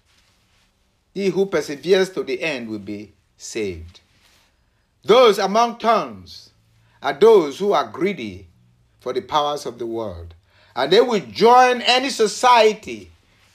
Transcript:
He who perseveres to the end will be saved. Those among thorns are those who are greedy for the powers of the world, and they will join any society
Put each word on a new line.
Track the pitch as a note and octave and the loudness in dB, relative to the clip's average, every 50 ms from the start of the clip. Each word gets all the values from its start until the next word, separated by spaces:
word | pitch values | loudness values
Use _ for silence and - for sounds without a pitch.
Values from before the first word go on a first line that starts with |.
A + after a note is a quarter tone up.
| _ _ _ _ _ _ _ _ _ _ _ _ _ _ _ _ _ _ _ _ _ _ - | _ _ _ _ _ _ _ _ _ _ _ _ _ _ _ _ _ _ _ _ _ _ -10
He | F#3 G3+ F#3+ | -6 -4 -2
who | D#3+ F3+ G3 | -2 -2 -2
perseveres | G3 F#3 D#3 D3 - D3 C#3 C3 E3 G3 F#3+ F#3+ F#3 | -2 -2 -4 -4 -6 -8 -8 -2 0 2 2 0 0
to | - C#3+ C3 | -4 -8 -8
the | C3+ C3 - - | -6 -6 -6 -6
end | D#3+ D3 B2 A#2+ A2 | -6 -6 -6 -8 -10
will | A2 G#2 | -12 -12
be | F#2+ G#2 G#2 G2+ G#2+ G#2 _ _ _ _ _ | -12 -12 -14 -14 -14 -18 _ _ _ _ _
saved. | _ - - - A#2 G#2+ G2 F2 E2 D#2+ E2+ - _ _ _ _ _ _ _ _ _ _ _ _ _ _ _ _ _ _ _ _ _ - | _ -20 -14 -10 -8 -8 -8 -8 -12 -16 -20 -20 _ _ _ _ _ _ _ _ _ _ _ _ _ _ _ _ _ _ _ _ _ 0
Those | C3+ G#3 B3+ B3+ A3+ G3 - | 2 4 6 6 4 4 2
among | G3+ F#3+ G3 A3 A#3+ A#3 A3+ - | 0 -2 0 0 0 0 -2 -4
thorns | - A3 A3+ G3+ D#3 B2+ G#2+ F#2 F2+ E2+ - - - _ _ _ _ _ _ _ _ _ _ _ - | -2 0 0 0 -2 -4 -10 -16 -20 -20 -20 -20 -20 _ _ _ _ _ _ _ _ _ _ _ -8
are | C3+ D3 | -8 0
those | D3 G3 A3+ A3+ G3+ D#3+ C#3+ C3+ - | 4 6 6 6 6 4 2 -4 -6
who | F#3+ G#3 F#3+ | -4 -2 0
are | D3+ C3+ | 0 -2
greedy | A2 G#2+ - E3 G3+ G3 C#3+ A#2 G#2 F2+ F#2 G2+ - _ _ _ _ _ _ _ _ _ _ | -4 -6 -6 -4 -4 -4 -6 -10 -12 -12 -14 -18 -20 _ _ _ _ _ _ _ _ _ _
for | - B2 B2+ | -10 -8 -6
the | B2+ | -6
powers | A#2+ - - D3+ D3 D3 D3 C#3+ - | -6 -4 -2 -2 -2 -2 -4 -6 -8
of | C3+ A#2 A#2+ | -10 -12 -10
the | A#2+ | -10
world, | A#2 A2+ A2+ A2+ G#2 F2 E2 E2+ E2+ - _ _ _ _ _ _ _ - | -8 -8 -8 -8 -8 -10 -14 -16 -20 -20 _ _ _ _ _ _ _ -8
and | A#2+ C3 D3 | -6 -2 2
they | F3 A3 | 4 4
will | A#3+ B3 A#3 G3 | 4 2 0 -4
join | C#3 - - - F#3+ A#3 B3 B3+ B3+ B3 B3 A#3+ A3 | -6 -8 -4 0 4 6 6 6 6 4 2 0 0
any | G#3+ B3 B3+ C4 C#4+ | 0 0 0 0 -2
society | - - A3 G3+ - - - B3+ B3 A#3 G#3+ G#3+ G3+ F3+ - C3+ A#2 G#2+ F#2 E2+ _ _ _ _ _ _ _ _ | -2 -2 -2 -2 -2 0 2 4 4 6 4 4 2 -2 -8 -16 -16 -16 -16 -20 _ _ _ _ _ _ _ _